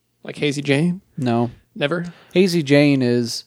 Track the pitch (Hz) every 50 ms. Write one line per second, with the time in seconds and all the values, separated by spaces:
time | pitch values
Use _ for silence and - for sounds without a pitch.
0 | _ _ _ _ - - 147 - - 151 135 143 139 - 139 139 160 175 175 190
1 | - _ _ - 135 123 117 117 120 113 - - _ _ _ 220 147 143 165 175
2 | 170 175 170 - _ _ - 180 196 190 170 175 151 131 139 143 147 147 143 135
3 | 127 120 120 120 120 117 - - -